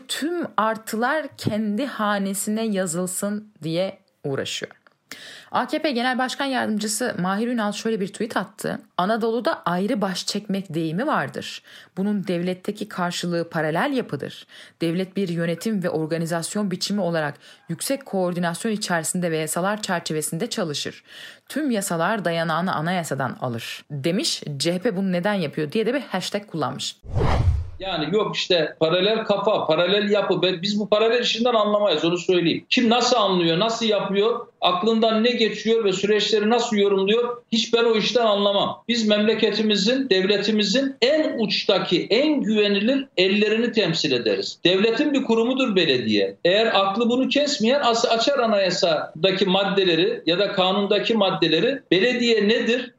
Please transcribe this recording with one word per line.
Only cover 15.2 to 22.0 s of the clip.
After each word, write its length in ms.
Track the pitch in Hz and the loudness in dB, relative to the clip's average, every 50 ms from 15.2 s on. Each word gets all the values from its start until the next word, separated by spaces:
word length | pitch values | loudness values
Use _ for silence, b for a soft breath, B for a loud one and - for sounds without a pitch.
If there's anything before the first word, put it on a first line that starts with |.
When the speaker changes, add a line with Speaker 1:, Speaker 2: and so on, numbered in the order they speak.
| 196 170 | -4 -2
Speaker 1:
yönetim 540 | 175 165 170 170 170 170 - 226 226 196 170 | -2 -2 -2 -2 -4 -4 -4 -4 -2 -2 -2
ve 60 | 180 | -2
organizasyon 840 | - 160 160 151 165 165 165 160 175 170 165 - - 208 214 196 | -2 -2 -2 -2 -2 -2 -2 -2 -2 -4 -4 -4 -4 -4 -2 -2
biçimi 300 | 180 180 - - 202 208 | -4 -4 -4 -4 -2 -2
olarak 320 | 185 170 170 160 156 143 139 B B B B B B - | 0 0 0 0 -2 -2 -6 B B B B B B -10
yüksek 360 | 165 160 - - 269 269 - | -8 -6 -4 -4 -4 -4 -4
koordinasyon 680 | - - 196 180 175 180 180 175 170 175 - - 233 | -4 -2 0 0 0 0 0 -2 -2 -2 -2 -2 -2
içerisinde 600 | 214 208 214 - 180 165 160 - - 185 175 175 | -2 -2 -2 -2 -2 -2 -2 -2 -2 -2 -2 -2
ve 60 | 160 156 | -2 -2
yasalar 440 | 156 156 - 175 175 196 214 214 | -2 -2 -2 -2 0 0 -2 -2
çerçevesinde 640 | 214 - 190 170 165 - 160 156 151 - - 165 208 240 | -2 -2 -2 -2 -2 -4 -4 -4 -4 -4 -4 -6 -6 -4
çalışır. 560 | - - 190 160 143 139 - - - - B B B B B B B B B - | -4 -4 -4 -4 -4 -6 -6 -8 -10 -12 B B B B B B B B B -8
Tüm 220 | - 262 311 277 | -6 -2 -2 0
yasalar 540 | 233 202 190 - 175 165 | 0 0 -2 -2 -2 0